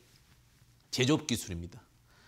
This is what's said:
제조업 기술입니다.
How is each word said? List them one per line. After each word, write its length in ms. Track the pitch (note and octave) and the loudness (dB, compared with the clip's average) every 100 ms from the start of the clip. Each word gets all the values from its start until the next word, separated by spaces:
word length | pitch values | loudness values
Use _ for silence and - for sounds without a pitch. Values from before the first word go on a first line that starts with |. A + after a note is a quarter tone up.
| - - - - _ _ - - _ | -20 -20 -20 -20 _ _ -20 -20 _
제조업 340 | - B2+ D3+ - | 0 4 4 2
기술입니다. 540 | A2+ - E2+ F2 - - _ _ - | -2 -2 -8 -8 -14 -20 _ _ -20